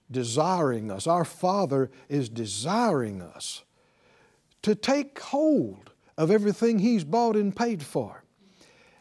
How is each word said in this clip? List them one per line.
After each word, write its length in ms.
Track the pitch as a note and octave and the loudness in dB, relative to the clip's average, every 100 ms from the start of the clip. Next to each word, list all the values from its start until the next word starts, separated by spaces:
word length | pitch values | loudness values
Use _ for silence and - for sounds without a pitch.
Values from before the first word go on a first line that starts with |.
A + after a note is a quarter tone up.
| - | -10
desiring 800 | B2+ A#2 A#2 D#3+ F#3 D3 A#2 G#2+ | -6 -4 0 0 2 0 -2 -4
us. 160 | F#2+ D#3+ | -6 0
Our 200 | F3 D#3 | 0 0
Father 640 | - F3+ G3+ F3 C3+ C3 - - | -2 0 0 0 0 -2 -4 -4
is 200 | C#3+ A#2+ | -2 -2
desiring 920 | A2+ A2 G2+ B2+ G#3+ A#3+ D3+ A2+ G2 | -4 -6 -4 -2 2 2 2 -2 -6
us 420 | E2+ - - - - _ _ _ _ _ _ _ _ _ | -12 -14 -12 -12 -16 _ _ _ _ _ _ _ _ _
to 120 | - | -2
take 460 | G#3 - C#4+ C#4 - | 0 2 0 0 -10
hold 720 | - C#4 D#4 C#4 A#2 F#2+ - _ _ - | -6 0 4 4 0 -6 -20 _ _ -2
of 140 | D#3+ | 2
everything 480 | G#3+ G#3 - A#3 A3+ | 4 2 2 2 4
He's 240 | G#3 A3+ | 4 2
bought 320 | D3 A3+ A#3 G#3+ | 0 0 2 2
and 180 | G3+ | 0
paid 300 | G3 A#3 G3+ | 0 -2 -2
for. 400 | C#3+ D#3+ G#2 - _ _ _ _ - _ _ _ | -4 -6 -6 -10 _ _ _ _ -20 _ _ _